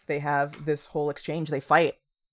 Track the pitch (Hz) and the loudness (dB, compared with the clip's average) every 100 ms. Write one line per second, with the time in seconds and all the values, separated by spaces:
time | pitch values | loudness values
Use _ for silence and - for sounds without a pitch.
0 | - 143 147 143 143 151 151 147 - 160 | -6 -4 0 0 0 -4 -4 -4 -4 -4
1 | 147 - - 156 151 143 - 160 160 - | -4 -4 -6 -6 -4 -4 4 4 4 0
2 | _ _ _ | _ _ _